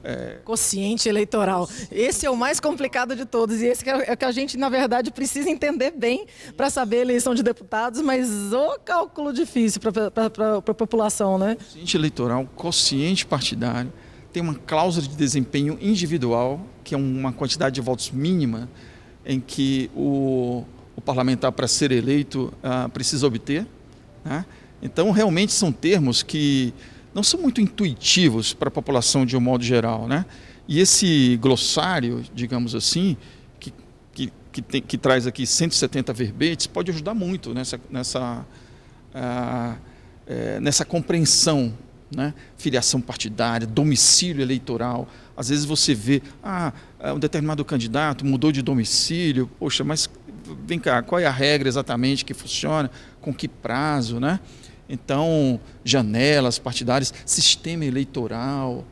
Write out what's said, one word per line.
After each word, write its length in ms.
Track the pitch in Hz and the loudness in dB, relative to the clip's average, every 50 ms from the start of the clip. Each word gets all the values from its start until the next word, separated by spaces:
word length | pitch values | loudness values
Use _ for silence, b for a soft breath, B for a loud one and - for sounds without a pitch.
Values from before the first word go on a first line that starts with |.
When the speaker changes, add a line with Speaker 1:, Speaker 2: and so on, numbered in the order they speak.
| - - | -8 -8
Speaker 1:
é 300 | 123 123 120 113 107 - - | -8 -8 -8 -10 -12 -14 -8
Speaker 2:
Quociente 640 | - 226 220 - - - 190 196 202 233 220 - 226 | -4 -2 -2 0 -2 -2 -2 -2 -2 0 0 0 2
eleitoral. 600 | 208 208 214 214 - 214 202 185 190 180 180 - B B 202 B | 2 2 0 2 2 2 2 2 2 0 -2 -4 B B -12 B
Esse 360 | - 190 233 269 - - - | -2 0 0 0 0 0 0
é 40 | 285 | 0
o 60 | 254 | 0
mais 240 | 233 240 277 320 - | 2 0 0 0 0
complicado 560 | - 302 294 - 277 262 - 254 254 240 269 | 0 -2 0 0 -4 -2 -2 -2 -2 -2 -4
de 80 | 233 262 | -6 -6
todos 360 | - - 233 226 208 226 214 | -2 0 0 2 2 0 0
e 60 | 233 | 2
esse 160 | 240 247 - | 2 0 0
que 80 | - 262 | -2 -2
é 220 | 269 269 262 - | 0 0 0 0
o 40 | 240 | -2
que 80 | - 269 | 0 0
a 60 | 262 | -2
gente, 260 | 233 254 277 277 - | 0 -2 -4 -4 -2
na 120 | 247 277 262 | -2 0 0
verdade, 420 | 240 262 269 233 240 247 240 240 | 2 2 2 2 2 0 0 -2
precisa 400 | - - 269 247 - 277 285 349 | -4 -4 -4 -4 -2 -2 -2 -2
entender 400 | 302 254 294 294 285 254 254 285 | 0 0 0 -2 0 0 -2 -2
bem 360 | 339 277 226 233 254 381 427 B B B B B B | -2 -2 0 0 0 -2 -4 B B B B B B
pra 140 | - 262 277 | -2 -2 0
saber 280 | - 277 254 202 226 240 | 0 -2 0 2 2 2
eleição 360 | 254 254 247 240 - 262 240 | 2 2 2 2 2 2 2
de 80 | 233 | 2
deputados, 580 | 208 240 226 - - - 226 214 233 247 220 262 | 2 0 0 -2 -6 -6 -4 -2 -2 -2 -2 -2
mas 520 | 320 269 262 254 254 240 208 202 202 202 | 0 0 0 0 0 -2 -2 -4 -2 -2
ô 260 | 220 254 294 339 571 - | 0 0 0 0 -2 -6
cálculo 540 | - - 359 339 330 - - - 294 285 | -6 -2 0 0 0 -2 -6 -6 -6 -4
difícil 480 | 254 240 339 - - 247 226 214 185 196 | -2 -2 -2 0 2 2 2 2 2 0
pra, 100 | - 220 | -2 -2
pra, 200 | 180 220 214 196 | 0 0 -2 0
pra, 200 | - 226 220 220 | 0 0 0 0
pra, 320 | 220 - 220 220 214 202 | 0 0 0 2 2 0
pra 120 | - - 208 | 0 -2 0
população, 640 | - 226 208 233 220 214 208 202 - 208 190 190 190 | 0 -2 0 2 2 2 2 2 2 2 2 2 2
né? 180 | 190 208 226 | 2 0 -2
Speaker 1:
Quociente 400 | - - - - 156 170 170 - | -4 -8 -18 -16 -10 -6 0 2
eleitoral, 500 | 165 156 151 151 - 120 120 120 127 135 127 - | 2 2 2 0 0 0 0 0 -2 -2 -6 -10
quociente 720 | - - 175 170 - - - 135 135 147 175 190 180 - | -8 -6 -2 0 0 0 0 0 0 0 0 0 0 0
partidário, 680 | - 156 139 - - 113 113 117 120 117 120 123 135 B B B B B B B B | -2 -2 -2 -2 -4 -4 -2 -2 -2 -2 -4 -6 -6 B B B B B B B B
tem 80 | - 175 | -6 -4
uma 140 | 170 165 147 | -2 -2 -4
cláusula 540 | 127 - - 165 156 170 185 165 170 147 135 | -6 -6 -2 0 2 2 2 2 0 -2 -4
de 80 | 147 | 0
desempenho 600 | 151 151 131 151 143 127 - - 143 143 147 160 - | 0 0 2 2 0 -2 0 0 0 0 0 -2 -2
individual, 800 | - 196 220 185 175 151 165 160 123 120 117 117 123 127 139 160 196 - - - - | 0 0 2 2 2 0 0 0 0 2 2 2 2 0 -2 -4 -8 -14 -18 -20 -8
que 100 | - 151 | -4 -2
é 40 | 139 | -2
uma 340 | 139 135 131 131 131 131 | 0 0 -2 -2 -2 -4
quantidade 420 | 123 - 143 127 - 151 139 139 127 | -4 -4 -2 -2 0 0 0 -2 0
de 60 | 135 | -2
votos 320 | 120 123 127 120 - - | -2 -2 -2 -2 -4 -6
mínima 580 | 143 127 143 170 185 175 143 120 113 110 120 127 B B B B B B B B B B - | -4 -2 0 2 2 2 2 0 0 -4 -8 -12 B B B B B B B B B B -6
em 160 | - 135 131 | -4 -4 -4
que 500 | 123 - - - 135 135 135 131 131 - - | -4 -6 -4 -2 0 0 0 0 -2 -4 -4
o, 680 | - 143 143 139 139 135 135 131 127 123 123 123 120 117 - - - - - - | -2 0 0 0 0 0 0 0 0 0 -2 -2 -6 -8 -12 -18 -20 -20 -18 -16
o 60 | - | -6
parlamentar, 500 | - - 131 127 127 131 131 113 - 131 | -4 -2 0 2 2 2 2 2 0 -2
pra 160 | - - 131 | 0 0 0
ser 240 | 117 - - 156 139 | 0 2 2 2 4
eleito, 640 | 127 117 113 127 139 147 139 - - 135 127 117 - - | 2 2 2 2 2 2 0 -2 -4 -4 -4 -4 -8 -8
ah, 260 | - 131 127 127 123 120 | -6 -4 -2 -2 -4 -4
precisa 360 | - - 127 - - 135 139 | -6 -4 -4 -2 0 2 2
obter, 400 | 143 110 110 - - 139 160 220 - - - - - - - - - - - - | 2 2 0 -2 -2 -2 -2 -2 -6 -12 -20 -20 -20 -20 -20 -20 -20 -20 -14 -8
né? 200 | 156 135 156 185 B B B B B B B | -6 -6 -6 -6 B B B B B B B
Então, 300 | - 131 - - 170 214 | -10 -4 0 2 4 4
realmente 420 | 185 202 220 202 156 170 208 - | 6 4 4 4 4 2 2 2
são 200 | - - 202 160 | 2 2 2 2
termos 500 | 123 - - 165 202 185 143 127 117 - | 2 2 2 4 4 6 4 4 2 0
que 500 | - - - 156 147 143 139 135 127 120 - B B B B B B B - | -2 -2 -2 0 2 2 2 2 0 -2 -4 B B B B B B B -4
não 80 | 190 | 0
são 180 | 214 - - 359 | 2 2 2 2
muito 220 | 339 269 - 247 | 0 0 4 4
intuitivos 880 | 208 180 - - 208 170 120 - - - - 185 180 147 110 113 110 - | 2 2 2 0 0 0 0 -2 0 2 4 6 6 6 4 4 -2 -2
pra 180 | - - - 139 | -4 -2 -4 -2
população 540 | - 151 123 - 135 123 117 - - 143 131 | -2 -2 -2 2 2 2 2 4 4 4 2
de 140 | 120 131 127 | 4 2 2
um 20 | |
modo 240 | 120 123 131 123 123 | 2 2 2 2 2
geral, 420 | 117 127 117 113 113 113 110 110 | 2 2 2 2 2 -2 -2 -2
né? 200 | 117 135 160 190 B B B B B B B B - | -2 0 -2 -2 B B B B B B B B 0
E 120 | 143 156 | 4 4
esse 580 | 190 - - - 202 180 160 147 131 123 123 117 | 6 6 6 4 4 4 6 6 6 6 4 4
glossário, 840 | 113 135 127 120 - - - 156 151 185 185 156 120 117 120 120 117 - - | 4 4 4 4 2 0 0 0 2 2 0 0 0 -2 -4 -4 -8 -10 -8
digamos 400 | 117 123 117 131 120 120 117 123 | -8 -6 -4 -2 -4 -2 -2 -4
assim, 420 | 113 - - - 165 185 196 143 - B B B B B B B - | -2 -2 0 0 2 2 2 0 -2 B B B B B B B -18
que, 140 | - - - - - - - - - - | -18 -18 -18 -18 -20 -20 -20 -20 -20 -18
que, 200 | - - 131 - - - - - | -10 -10 -10 -10 -10 -16 -20 -12
que 80 | - - | -12 -12
tem, 220 | 117 - - 135 | -8 -4 -4 -4
que 160 | - - - 120 | -2 -2 -6 0
traz 280 | - 131 131 127 117 | 4 4 4 4 4
aqui 200 | 127 - - 123 | 0 -2 -2 -2
cento 260 | - - - 160 - | 0 2 2 2 2
e 40 | - | 2
setenta 360 | - 135 123 - 143 127 - | 0 0 0 0 -2 -4 -4
verbetes, 540 | 120 113 127 104 104 - 151 170 165 - - | -2 -2 -4 -4 -2 0 0 0 0 -2 -6
pode 240 | - - 180 180 180 | -6 -4 -4 -4 -4
ajudar 240 | 170 160 147 196 226 | -4 -4 -6 -4 -4
muito 400 | 226 180 175 190 180 - 117 120 | -2 -2 -2 -4 -6 -6 -6 -6
nessa, 260 | 127 131 - - 120 - - | -6 -6 -6 -8 -10 -10 -10
nessa, 560 | - 127 123 - - 131 127 120 120 120 131 B B B B B B B B B B B B - - | -8 -6 -6 -4 -4 -4 -4 -4 -6 -8 -10 B B B B B B B B B B B B -16 -12
ah, 600 | 131 127 123 123 123 123 120 123 120 117 120 113 120 B B B B B B B B - | -8 -6 -4 -4 -4 -4 -4 -4 -4 -4 -6 -8 -10 B B B B B B B B -12
é, 340 | - 127 120 117 110 104 104 | -8 -6 -4 -4 -4 -4 -2
nessa 240 | 139 143 135 - 160 | -2 0 0 0 -2
compreensão, 880 | - - 170 - - 175 170 156 - - - - 170 156 139 127 117 110 - - - - - - - - | 0 -2 -4 -2 0 2 2 4 4 4 4 4 4 4 2 0 0 -4 -8 -16 -20 -20 -20 -18 -12 -6
né? 200 | 123 135 147 147 B B B B - | -6 -6 -6 -6 B B B B -6
Filiação 420 | - 147 131 120 117 - - 127 | -4 0 0 2 2 2 0 0
partidária, 640 | 120 - 113 - - 107 110 104 117 117 117 117 113 | -2 -4 -8 -8 -8 -6 -2 -2 0 0 0 -2 -2
domicílio 760 | 110 110 - 170 156 135 117 - - - - 180 180 165 143 | 0 0 2 4 4 4 4 6 6 6 4 2 0 -2 -2
eleitoral. 640 | 135 127 135 123 - - 120 117 117 123 120 120 127 B B B B B B | 0 0 -2 -4 -2 -4 -4 -4 -2 -2 -4 -4 -6 B B B B B B
Às 140 | - 135 117 | -6 -2 0
vezes 160 | 147 147 147 | 0 0 2
você 300 | 147 156 143 - - 135 | 0 2 2 4 4 2
vê, 280 | 107 104 120 139 135 139 B B B - | 2 4 2 2 2 2 B B B -10
ah, 260 | 196 190 180 170 143 B B B B B - - 143 139 | -6 -4 -4 -4 -4 B B B B B -8 -6 -4 -2
um 40 | 147 | -2
determinado 460 | 147 147 - 160 147 156 156 143 139 | -2 0 0 0 0 0 -2 -2 -4
candidato 600 | - 151 127 113 113 113 143 156 151 135 - 135 | -2 -2 -2 -2 -2 -2 -2 -2 -2 -2 -2 0
mudou 260 | 139 135 127 147 156 | 0 2 4 4 2
de 80 | 147 139 | 2 2
domicílio, 880 | 123 156 143 123 110 - - - - - 165 170 175 156 135 127 127 123 - - | 0 0 0 0 0 2 0 0 0 0 -2 0 0 0 2 0 -2 -2 -4 -6
poxa, 240 | - 147 - - | -4 -2 -2 -2
mas 280 | 135 - 156 151 - - - - - - - - - - 156 131 139 | -2 -2 -2 -2 -2 -4 -6 -18 -20 -20 -20 -18 -16 -16 -14 -14 -8
vem 120 | 156 175 165 | -6 -6 -2
cá, 240 | - 151 127 120 | 0 2 2 2
qual 160 | 120 - 175 175 | 2 0 0 2
é 60 | 175 | 2
a 60 | 143 | 2
regra 360 | 131 131 139 143 151 147 135 | 2 2 2 4 4 4 2
exatamente 600 | 135 120 139 131 - 120 117 127 135 139 135 - | 2 0 0 -2 -2 -2 0 2 2 0 0 -2
que 80 | - 135 | -8 -10
funciona, 560 | - - - - - - 147 156 156 143 123 B B B B B B | -12 -8 -8 -6 -4 -2 0 0 0 0 -2 B B B B B B
com 100 | - 151 | -8 -8
que 160 | 131 - - - | -6 -6 -6 -8
prazo, 720 | - - - - 117 131 147 156 147 139 120 110 120 117 | -8 -10 -6 -4 -2 -2 0 0 0 0 0 -2 -2 -2
né? 180 | 127 147 180 196 B B B B B B B B B - | 0 0 0 -2 B B B B B B B B B -12
Então, 680 | 139 120 - - 139 139 156 165 160 156 143 131 120 110 B B B B - | -12 -10 -4 -2 0 0 2 2 4 4 4 4 2 0 B B B B 0
janelas 760 | 127 135 135 117 107 107 117 131 147 151 143 131 123 117 - | 2 2 2 2 2 2 2 4 4 4 4 4 2 0 -2
partidárias, 520 | - 127 123 - 123 120 123 139 131 - B B B | -6 -6 -6 -4 0 0 0 0 0 -2 B B B
sistema 580 | - - - - - - - - 160 170 165 151 | -2 0 2 4 2 2 2 -2 -6 -4 -2 -2
eleitoral 1000 | 135 123 135 135 135 - 139 120 107 110 117 123 139 143 139 135 127 123 127 123 - | -2 0 -2 -2 -2 -4 -6 -6 -4 -4 -4 -4 -4 -4 -4 -4 -4 -6 -8 -10 -14